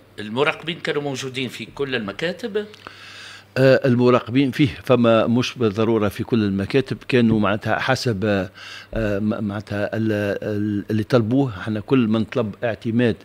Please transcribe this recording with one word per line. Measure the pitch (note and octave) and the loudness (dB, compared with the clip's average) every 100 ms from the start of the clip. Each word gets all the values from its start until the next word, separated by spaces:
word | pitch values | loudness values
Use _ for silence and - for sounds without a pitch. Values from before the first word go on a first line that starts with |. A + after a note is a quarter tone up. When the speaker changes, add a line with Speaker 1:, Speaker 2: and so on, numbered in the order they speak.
| - - | -18 -14
Speaker 1:
المراقبين | G#2+ A#2 D3+ - D3+ D#3 | -8 -2 -2 -2 -6 -8
كانوا | - D3 | -6 -4
موجودين | C#3+ B2+ C3+ B2 B2 | -4 -6 -8 -8 -8
في | - | -8
كل | G#2+ - C#3 | -12 -8 -4
المكاتب؟ | B2+ G2+ G2 E3 E3+ A#3+ G#3 G#3 - - - - - - - - - | -4 -6 -6 -6 -6 -6 -6 -8 -12 -20 -20 -20 -18 -18 -20 -8 2
Speaker 2:
آه، | C3+ B2+ | 6 6
المراقبين | C#3 A#2+ B2 B2 - B2+ C#3 | 4 4 6 4 2 0 2
فيه، | A2+ C3 - | 2 0 0
فما | - B2 A#2 A2+ G#2+ | 0 4 6 4 4
مش | A#2 A#2+ - | 2 0 0
بالضرورة | A2 G2 A2+ A2 G#2 | -2 0 2 2 0
في | - | -2
كل | G#2+ A#2 | -2 0
المكاتب، | G#2 G2 G2 C3+ - A2 - | 0 -2 0 0 0 -6 0
كانوا | B2 A#2 A2 | 2 4 4
معناتها | G2+ G#2+ A2 G2+ | 2 0 -2 -2
حسب، | - B2+ B2 G2 | 0 0 0 0
آه، | G#2+ G2 F#2+ - - - - A2+ G#2 G2+ | 0 0 -2 -8 -18 -18 -10 -4 -2 0
م-، | G#2+ - | -2 -2
معناتها | G#2+ G2+ - G2+ G#2 A2 | -4 -6 -6 -4 -2 -2
ال-، | A2 G#2 G2+ - | 0 0 0 -2
ال-، | G#2+ G#2 G#2+ G2+ - | -4 -2 -2 -2 -2
اللي | G#2+ | -2
طلبوه. | G#2+ B2+ G#2+ C3 C3+ F#2 | 2 2 2 2 0 -2
احنا | A2 G#2+ | -6 -6
كل | - C3+ | 0 2
من | A2 A2 | 4 2
طلب | G#2 B2+ G#2+ - | 0 -2 -4 -4
اعتماد | A#2+ G#2 A#2 A2+ A#2+ - | -6 -4 -2 2 2 0